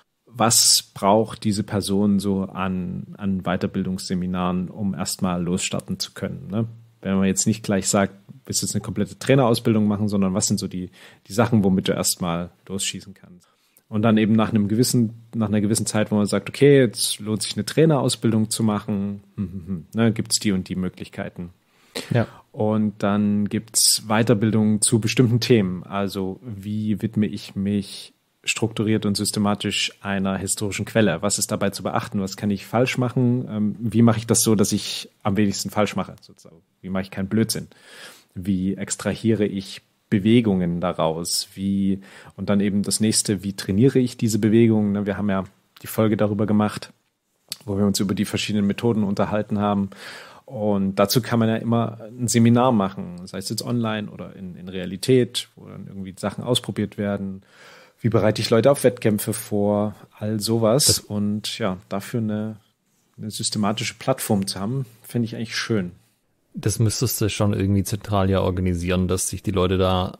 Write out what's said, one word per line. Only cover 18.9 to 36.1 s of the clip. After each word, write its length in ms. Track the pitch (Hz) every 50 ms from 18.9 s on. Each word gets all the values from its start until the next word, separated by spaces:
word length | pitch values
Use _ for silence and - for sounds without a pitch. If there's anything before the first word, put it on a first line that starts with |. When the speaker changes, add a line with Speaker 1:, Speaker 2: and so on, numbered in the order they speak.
| 107 98 98 101 101 101 - _ -
Speaker 1:
hm, 160 | - 101 82
hm, 160 | 90 98 80 92
hm, 180 | 95 82 73 - -
ne, 160 | 113 113 117 110
gibt's 260 | 113 - - - -
die 120 | - 107 98
und 160 | 92 90 -
die 60 | 92
Möglichkeiten. 720 | 92 92 90 - - - - - - 95 90 - - 87 87 - _ _ _ _ _ _ _ - - - -
Speaker 2:
Ja. 160 | - 120 107 - - - - _ -
Speaker 1:
Und 480 | - 107 107 107 107 107 104 101 - 110
dann 460 | 101 101 104 104 104 104 104 104 98
gibt's 540 | - 107 107 - - - - - - - - 107
Weiterbildung 720 | 107 110 117 113 123 101 110 110 104 110 107 107 107 104
zu 180 | - - 127 113
bestimmten 380 | 113 107 - - 127 110 117 117
Themen. 420 | - - 123 113 98 90 90 90 -
Also 560 | 64 92 101 101 95 87 101 95 92 95 - 123
wie 580 | 127 104 98 95 107 107 107 107 107 104 95
widme 240 | - 107 - 104 107
ich 300 | 123 107 101 - - -
mich 580 | 101 98 101 104 101 95 - - - - - _ _ _ _ _ _ -
strukturiert 640 | - - - 113 107 113 - 107 110 110 104 104
und 100 | 104 101
systematisch 760 | 110 104 - - 110 104 101 104 - - 104 95 - - - - _
einer 340 | - 101 98 98 95 95 95
historischen 480 | 90 92 95 - - 107 101 95 - 101
Quelle? 360 | - - 113 110 95 80 82
Was 160 | 101 101 - -
ist 140 | - -
dabei 180 | 107 98 104 98
zu 140 | - - 92
beachten? 380 | 104 - 113 - - - 104
Was 160 | 95 95 - -
kann 120 | 107 104
ich 160 | 101 92 -
falsch 320 | - - 117 127 - - 131
machen? 480 | 127 120 - 131 127 120 123 127 127 -
Ähm, 280 | 107 107 107 104 101 -
wie 220 | 120 113 107 113
mache 160 | 117 117 107 110
ich 80 | -
das 160 | - 113 110
so, 140 | - 113 110
dass 160 | 98 104 -
ich 380 | 107 98 - - - - - - _ _
am 160 | - 107 98 107
wenigsten 320 | 107 101 98 - - 98
falsch 260 | - 104 104 98 -
mache, 200 | 101 90 -